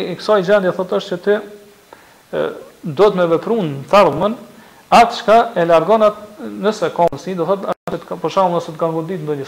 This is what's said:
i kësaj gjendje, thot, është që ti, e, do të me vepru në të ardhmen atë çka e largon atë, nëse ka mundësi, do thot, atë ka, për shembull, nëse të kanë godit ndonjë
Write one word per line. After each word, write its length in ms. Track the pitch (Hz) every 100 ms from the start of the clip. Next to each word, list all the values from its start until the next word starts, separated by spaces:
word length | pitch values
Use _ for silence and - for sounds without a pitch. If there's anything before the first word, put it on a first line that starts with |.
| 180
i 40 | 170
kësaj 220 | - 214
gjendje, 300 | 175 208 190 170
thot, 220 | 185 202
është 160 | - 180
që 60 |
ti, 120 | 202 208 - - - _ _ - - _ _ 170
e, 60 | 160 - - -
do 240 | 185 139 208
të 140 | 180
me 60 | 175
vepru 300 | 165 - 226
në 220 | 165 139 135
të 140 | 196
ardhmen 340 | 185 143 196 240 - - - - _
atë 280 | 196 180 -
çka 160 | - 226 233 -
e 80 | 170
largon 380 | 165 160 220
atë, 460 | 214 202 - - 226 208 196
nëse 240 | 214 165
ka 160 | - 170
mundësi, 280 | 135 - 185
do 80 | 165
thot, 220 | 196 202
atë 300 | - - 170 -
ka, 80 | 175
për 140 | 165 170
shembull, 240 | 190 160
nëse 140 | -
të 80 | 156
kanë 160 | 165 160
godit 260 | 160 185
ndonjë 240 | 151 147